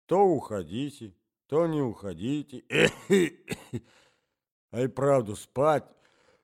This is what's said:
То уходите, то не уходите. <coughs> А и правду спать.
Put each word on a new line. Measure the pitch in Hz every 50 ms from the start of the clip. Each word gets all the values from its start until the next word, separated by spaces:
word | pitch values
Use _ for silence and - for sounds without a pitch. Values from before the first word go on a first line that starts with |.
| _
То | - 160 190 202
уходите, | 190 165 123 - - 107 98 87 73 92 120 143 143 - - 113 101 - _ _ _ _ _ _
то | _ 135 156 170
не | 165 156 151
уходите. | 139 120 98 - 98 98 87 80 95 127 143 151 139 - - 123 - - - 156 160 - - - - -
<coughs> | 196 196 175 147 - - _ - - - - - - 113 - _ _ _ _ _ _ _ _ _ _ _ _ _ _ _ _ _
А | - 113
и | 131
правду | 127 - - 135 143 139 131 117 98 104
спать. | - - - _ 123 139 156 151 131 - - _ _ _ _ _ _ _ _ _ _